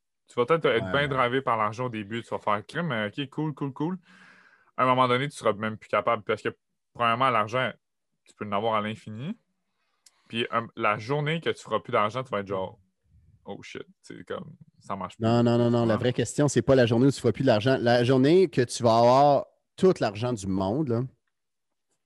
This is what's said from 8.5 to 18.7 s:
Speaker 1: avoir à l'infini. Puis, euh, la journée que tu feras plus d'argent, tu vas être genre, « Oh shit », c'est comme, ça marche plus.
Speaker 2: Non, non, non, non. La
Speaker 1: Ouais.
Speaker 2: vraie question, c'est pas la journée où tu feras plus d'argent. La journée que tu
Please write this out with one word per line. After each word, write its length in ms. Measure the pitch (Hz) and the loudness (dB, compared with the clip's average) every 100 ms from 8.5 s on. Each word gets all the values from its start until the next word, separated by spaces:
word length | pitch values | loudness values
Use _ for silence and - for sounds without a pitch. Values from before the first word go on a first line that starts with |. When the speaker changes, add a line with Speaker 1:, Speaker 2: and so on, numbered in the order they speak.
Speaker 1:
avoir 220 | 101 113 | -4 0
à 60 | 107 | -2
l'infini. 560 | 104 113 - 107 147 226 _ _ _ _ _ _ _ _ _ | -2 -8 -12 -12 -12 -12 _ _ _ _ _ _ _ _ _
Puis, 180 | 113 117 | -6 -4
euh, 100 | 117 110 - | -4 -6 -4
la 220 | 110 104 | -2 -2
journée 420 | 107 147 147 165 | -4 -4 -4 -4
que 100 | 139 | -4
tu 120 | - | -6
feras 180 | - 107 | -4 -6
plus 120 | - | -2
d'argent, 300 | 117 104 117 | 0 0 -2
tu 60 | - | -6
vas 100 | 101 | -6
être 60 | 98 | -6
genre, « 320 | 98 92 - _ _ _ _ _ _ - | -6 -8 -12 _ _ _ _ _ _ -18
Oh 160 | 101 | -16
shit », 200 | - - - _ | -16 -16 -18 _
c'est 200 | - - - | -20 -18 -12
comme, 260 | - - - - _ | -12 -12 -20 -20 _
ça 160 | - 98 | -12 -10
marche 200 | 92 - | -10 -4
plus. 80 | |
Speaker 2:
Non, 180 | 113 120 | 0 2
non, 140 | 120 120 | 4 2
non, 120 | 120 | 2
non. 140 | 120 117 | 2 2
La 80 | |
Speaker 1:
Ouais. 60 | 110 | 0
Speaker 2:
vraie 120 | 123 | 0
question, 340 | 123 117 - 143 | -2 -4 0 0
c'est 140 | 127 | 2
pas 120 | 113 | 2
la 120 | 135 117 | 4 4
journée 200 | 117 139 | 4 2
où 40 | |
tu 100 | - | 2
feras 120 | 120 | -2
plus 120 | - | 0
d'argent. 320 | 135 107 101 135 | 2 2 2 0
La 240 | 117 123 | 2 2
journée 440 | 120 135 135 180 180 | 4 4 4 4 4
que 120 | - | 0
tu 200 | 123 | -2